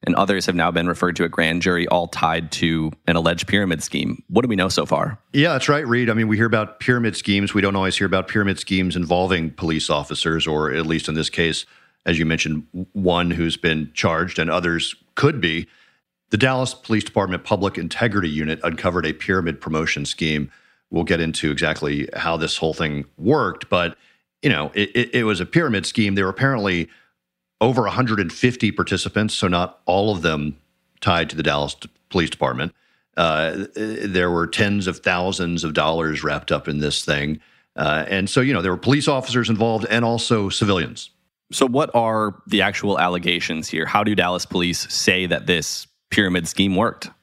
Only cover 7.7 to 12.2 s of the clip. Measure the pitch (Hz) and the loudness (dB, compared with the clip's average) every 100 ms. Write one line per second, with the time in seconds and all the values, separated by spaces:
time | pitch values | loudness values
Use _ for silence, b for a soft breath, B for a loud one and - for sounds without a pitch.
7.7 | 98 95 90 95 92 92 110 101 92 - | 2 0 0 0 0 0 0 0 0 -2
8.7 | 95 92 87 85 90 92 90 82 71 82 | 0 0 0 0 2 2 0 -2 -4 -2
9.7 | 80 - 76 73 73 82 80 78 76 78 | -2 0 -2 -2 -4 -2 0 0 0 0
10.7 | 71 80 82 - 78 76 - 82 78 - | -2 0 -2 -2 -4 -4 0 0 0 -8
11.7 | b b b - 82 | b b b -2 0